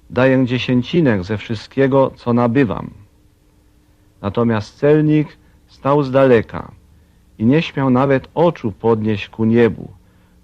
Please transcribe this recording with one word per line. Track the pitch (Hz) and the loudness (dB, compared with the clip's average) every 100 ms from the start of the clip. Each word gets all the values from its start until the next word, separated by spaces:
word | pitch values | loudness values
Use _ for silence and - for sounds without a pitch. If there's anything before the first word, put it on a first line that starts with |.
| - | -10
daję | 110 131 131 123 | -2 0 2 0
dziesięcinę | 123 - 123 120 175 147 104 | -4 -2 -2 0 0 0 0
ze | 90 107 | -4 -8
wszystkiego, | - 110 - - 135 135 131 - | -8 -12 -8 -2 0 2 0 -4
co | 123 | -2
nabywam". | 120 120 120 120 82 - - - _ _ _ _ _ _ _ _ _ _ _ | 0 2 0 0 -2 -10 -16 -20 _ _ _ _ _ _ _ _ _ _ _
Natomiast | 101 110 117 110 104 - | -8 -2 -2 -2 -6 -4
celnik | 147 156 151 151 151 - _ _ _ | 2 2 2 0 -2 -10 _ _ _
stał | _ 135 147 | _ -2 0
z | 135 | 2
daleka | 131 135 117 - - - - _ _ _ _ _ - | 2 4 4 0 -10 -14 -20 _ _ _ _ _ -4
i | 110 | 0
nie | 151 | 0
śmiał | 165 - 135 | 0 -4 0
nawet | 123 139 135 - | 0 2 0 -2
oczu | - 170 160 113 | -2 0 0 -8
podnieść | 95 113 113 107 101 - | -4 -2 0 0 -4 -6
ku | - 110 | -4 0
niebu, | 117 117 80 - - _ _ _ _ | 2 2 0 -14 -20 _ _ _ _